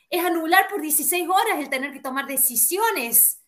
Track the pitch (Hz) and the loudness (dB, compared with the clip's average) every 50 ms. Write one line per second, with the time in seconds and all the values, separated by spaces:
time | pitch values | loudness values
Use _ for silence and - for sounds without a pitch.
0 | _ - 370 349 339 359 349 339 320 320 359 381 392 381 403 349 302 311 294 - | _ -4 -2 0 0 2 0 0 0 4 4 4 4 2 -2 -6 -4 -2 -2 -2
1 | 294 - 349 359 349 311 381 392 453 440 370 294 277 - 269 254 269 285 285 269 | 0 0 -2 -2 0 2 2 2 2 2 0 -2 -2 -4 -4 -6 -6 -6 -10 -10
2 | - 262 254 269 262 - 277 - - - 240 - - - 339 392 440 440 403 320 | -10 -6 -6 -6 -6 -4 -2 0 0 0 0 0 0 0 0 0 0 0 0 0
3 | 240 233 220 - - - - - _ | -2 0 2 2 2 2 0 -4 _